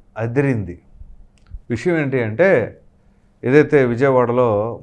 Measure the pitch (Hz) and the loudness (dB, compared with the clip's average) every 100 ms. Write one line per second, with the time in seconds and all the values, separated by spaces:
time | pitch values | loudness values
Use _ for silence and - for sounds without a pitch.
0 | _ - 117 120 139 117 92 85 _ - | _ -8 -6 -2 -2 -2 -6 -12 _ -20
1 | - - - _ _ - - 120 185 165 | -20 -20 -20 _ _ -18 -8 -6 -2 -2
2 | 139 131 110 110 185 160 101 - _ _ | -2 -2 -4 0 2 2 -2 -10 _ _
3 | _ _ _ _ 120 143 143 147 127 117 | _ _ _ _ 2 4 4 4 2 0
4 | 139 127 120 120 123 104 110 107 | 2 2 2 0 0 0 -2 -8